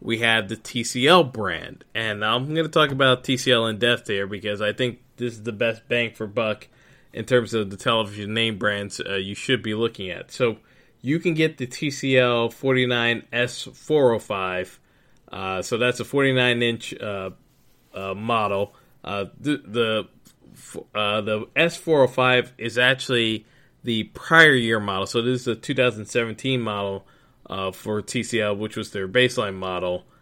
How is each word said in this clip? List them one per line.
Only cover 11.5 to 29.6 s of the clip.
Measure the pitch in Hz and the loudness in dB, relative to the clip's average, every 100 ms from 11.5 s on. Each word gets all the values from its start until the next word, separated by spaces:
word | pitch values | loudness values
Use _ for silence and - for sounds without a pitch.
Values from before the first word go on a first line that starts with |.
| 160 | -2
the | 127 | -10
T | - 151 | -6 -6
C | 135 135 127 | -4 2 4
L | 123 120 117 | 4 2 0
forty-nine | - 135 131 123 120 117 117 - | -2 0 2 2 2 0 -2 -4
S | 120 123 - | -2 -2 -4
four | - - - 151 127 | -14 -12 0 4 4
oh | 110 | 2
five. | - 98 92 92 92 - _ _ _ _ _ | -2 -4 -2 -4 -6 -10 _ _ _ _ _
Uh, | 98 95 95 | -8 -6 -4
so | 87 113 | -2 0
that's | 123 123 | 0 -2
a | |
forty-nine | 110 139 135 127 123 120 | -2 2 2 4 2 2
inch, | 120 113 - - | 0 -2 -6 -10
uh, | 110 98 95 - _ _ _ _ _ | -8 -6 -8 -12 _ _ _ _ _
uh, | - 95 | -10 -6
model. | 95 113 117 104 98 101 - _ _ | -4 -2 0 2 0 -2 -8 _ _
Uh, | - 101 95 - | -8 -6 -6 -6
the, | 135 143 | -4 -4
the, | - 117 113 110 95 _ - _ - | -4 -2 0 0 -4 _ -20 _ -20
f-, | - - - - | -20 -18 -16 -8
uh, | 107 104 107 | -4 0 0
the | 104 107 - - | 0 -2 -2 0
S | 170 - | 0 0
four | - 151 | 2 4
oh | 127 | 4
five | - 127 123 123 - | 4 4 4 0 -4
is | 117 113 | -4 2
actually | 127 131 - 123 113 110 - _ _ _ | 2 2 0 0 0 -2 -8 _ _ _
the | 120 110 | -4 -4
prior | 107 - - 165 156 | -4 -8 4 8 8
year | 131 113 110 | 8 4 0
model. | 101 95 98 | 0 -2 -2
So | 120 | 0
this | 120 127 | 0 0
is | 120 | -2
the | 107 | -4
two | - | -2
thousand | 131 123 107 | 2 2 0
seventeen | 104 120 117 107 135 131 | -4 -2 -2 -2 -2 -2
model, | 110 104 101 98 - _ _ _ - | -2 -2 -4 -6 -10 _ _ _ -10
uh, | 95 95 | -6 -6
for | - 107 107 | -6 -4 -4
T | 95 127 | -4 -4
C | 110 113 | -2 0
L, | 104 101 | 0 -2
which | 107 113 | -6 -8
was | 107 | -8
their | 101 95 | -6 0
baseline | 123 127 127 104 | 4 4 2 -4
model. | 95 | -4